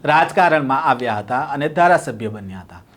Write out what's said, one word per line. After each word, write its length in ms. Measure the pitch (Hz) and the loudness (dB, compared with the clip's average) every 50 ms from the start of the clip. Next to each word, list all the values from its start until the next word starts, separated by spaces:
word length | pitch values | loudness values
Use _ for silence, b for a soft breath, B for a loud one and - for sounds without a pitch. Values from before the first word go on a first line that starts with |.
| - | 2
રાજકારણમાં 800 | 147 147 160 175 - - 202 180 - 156 156 139 131 131 139 160 151 | 4 4 4 2 2 2 2 4 4 4 2 2 0 -2 0 2 0
આવ્યા 260 | 127 120 123 117 107 | 0 0 0 -2 -2
હતા 240 | 104 101 101 120 131 151 151 - | -4 -4 -4 -4 -4 -4 -4 -6
અને 120 | 139 147 156 151 | -4 -4 -4 2
ધારાસભ્ય 560 | 180 175 175 175 156 - 139 117 107 110 107 | 2 4 4 4 2 2 -4 -8 -6 -8 -8
બન્યા 320 | 107 107 101 95 92 92 | -8 -10 -14 -14 -14 -16
હતા. 160 | 90 - - 87 _ b b | -16 -18 -20 -20 _ b b